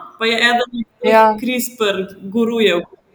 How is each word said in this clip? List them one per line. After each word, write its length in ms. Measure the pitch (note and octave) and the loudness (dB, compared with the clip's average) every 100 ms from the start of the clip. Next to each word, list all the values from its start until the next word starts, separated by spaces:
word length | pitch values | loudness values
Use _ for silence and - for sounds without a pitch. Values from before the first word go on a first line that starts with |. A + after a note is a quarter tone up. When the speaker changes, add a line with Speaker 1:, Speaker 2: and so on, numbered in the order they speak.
| - - | -14 -6
Speaker 1:
pa 80 | A3+ | -4
je 100 | A3+ | 0
eden 240 | A#3+ A#3+ | 2 0
od 260 | B3 A#3+ - _ | -2 -8 -12 _
teh 100 | A3 | 2
Speaker 2:
Ja. 240 | A3 A3 G#3+ | 4 4 2
Speaker 1:
crispr 760 | A#3+ B3 B3 - G#3 F#3 F#3 - | -4 -4 -4 -2 -2 -2 -8 -14
gurujev. 580 | G3 A3 A3+ A#3 G#3 F3 F3 - _ | -6 -2 -2 2 0 0 -4 -16 _